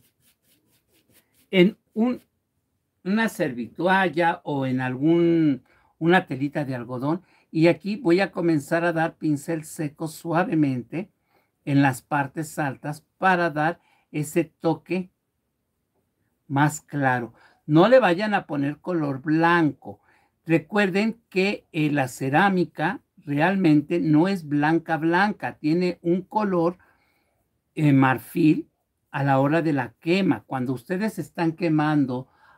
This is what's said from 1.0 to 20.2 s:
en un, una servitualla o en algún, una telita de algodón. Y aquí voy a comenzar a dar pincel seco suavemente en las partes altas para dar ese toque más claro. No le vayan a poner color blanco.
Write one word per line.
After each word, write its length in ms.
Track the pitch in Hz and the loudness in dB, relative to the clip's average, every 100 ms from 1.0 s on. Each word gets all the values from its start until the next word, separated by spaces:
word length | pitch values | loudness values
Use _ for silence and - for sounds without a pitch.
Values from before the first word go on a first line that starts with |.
| _ _ _ _ _ | _ _ _ _ _
en 280 | 185 180 - _ | 4 4 2 _
un, 260 | 214 240 247 _ _ _ _ _ _ _ _ | -4 -4 -4 _ _ _ _ _ _ _ _
una 240 | 180 214 226 | -4 -2 -2
servitualla 1120 | - 156 120 113 - 175 190 185 147 170 175 | -2 -4 -4 -10 -4 0 2 2 0 0 -2
o 220 | 165 143 131 | -6 -4 -2
en 140 | 127 | -2
algún, 840 | 127 127 151 170 170 165 156 131 - _ _ _ | -4 0 2 4 4 4 2 0 -6 _ _ _
una 280 | 165 180 - | 2 2 2
telita 380 | 131 143 156 | -6 -4 -4
de 100 | 135 | -6
algodón. 480 | 123 123 127 139 180 - _ _ | -6 -8 -6 -4 -4 -8 _ _
Y 180 | 160 170 | 2 2
aquí 280 | 165 190 220 | 2 -4 -4
voy 240 | 170 175 | 0 2
a 100 | 196 | 0
comenzar 540 | 190 170 156 139 170 | -2 0 0 0 -2
a 80 | 175 | -2
dar 240 | 160 165 - | -2 -4 -4
pincel 480 | 156 143 - 165 | -4 -4 -4 -8
seco 440 | 156 - 151 - 160 | -8 -10 -10 -8 -12
suavemente 1000 | - 170 165 180 160 143 127 113 147 - _ _ _ _ _ | -10 -4 -2 0 0 0 -2 -8 -10 -12 _ _ _ _ _
en 180 | - 139 | 0 2
las 200 | 143 131 | 2 0
partes 560 | - 147 135 165 156 - | -4 -4 -4 -8 -10 -6
altas 480 | 143 120 147 151 _ _ | -6 -8 -12 -14 _ _
para 320 | 190 175 170 | 0 2 0
dar 300 | 147 156 175 _ _ _ | -2 -4 -4 _ _ _
ese 340 | 151 147 175 | -8 -4 -2
toque 680 | 160 _ 165 147 - 185 180 _ _ _ _ _ _ _ _ _ _ _ _ _ - | -4 _ -4 -4 -4 -8 -8 _ _ _ _ _ _ _ _ _ _ _ _ _ -6
más 320 | 139 147 151 | 0 0 -2
claro. 520 | - 147 135 123 117 - _ _ | -10 -2 0 0 -4 -14 _ _
No 240 | - 156 202 | 2 4 6
le 100 | 262 | 6
vayan 360 | 196 170 214 | 4 0 0
a 120 | 202 - | -2 -4
poner 340 | 147 139 - | -4 -4 -6
color 420 | - 175 147 131 | -6 -4 -4 -4
blanco. 800 | 151 160 165 170 151 - 104 101 _ _ | -2 2 4 4 2 -2 -12 -20 _ _